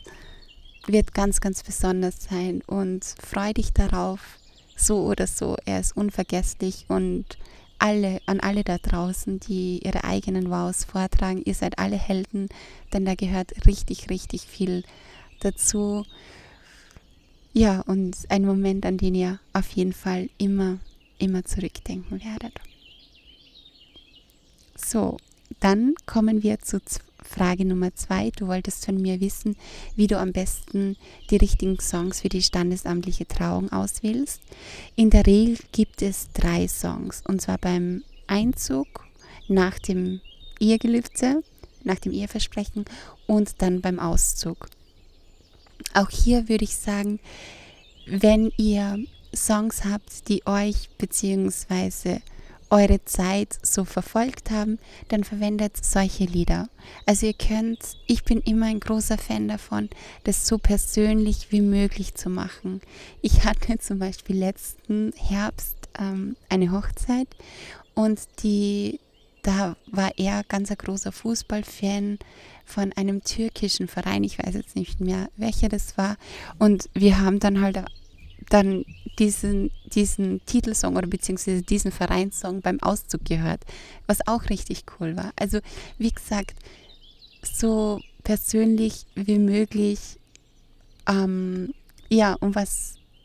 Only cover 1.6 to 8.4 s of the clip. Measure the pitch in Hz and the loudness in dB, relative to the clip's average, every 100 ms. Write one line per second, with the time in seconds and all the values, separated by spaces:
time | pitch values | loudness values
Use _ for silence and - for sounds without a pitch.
1.6 | - - 185 185 180 - - 185 180 180 | -8 -2 0 2 -2 -4 -6 -4 -4 -4
2.6 | - 196 190 185 - - - 196 202 214 | -4 -4 -2 -4 -8 -14 -8 -4 -2 0
3.6 | - - 196 180 185 190 - - - - | 2 4 4 0 -2 -6 -12 -20 -20 -20
4.6 | _ - - 208 175 196 185 - - - | _ -2 2 2 2 0 -2 -2 -4 -4
5.6 | - 190 180 - 208 - 180 180 - - | -4 -2 -2 -2 -2 -2 -2 -2 -2 -2
6.6 | 185 - - 190 185 180 - - - - | -6 -6 -2 -2 0 -4 -8 -14 -16 -18
7.6 | - - 214 208 190 185 - 190 | -20 -2 2 2 0 -2 -2 -2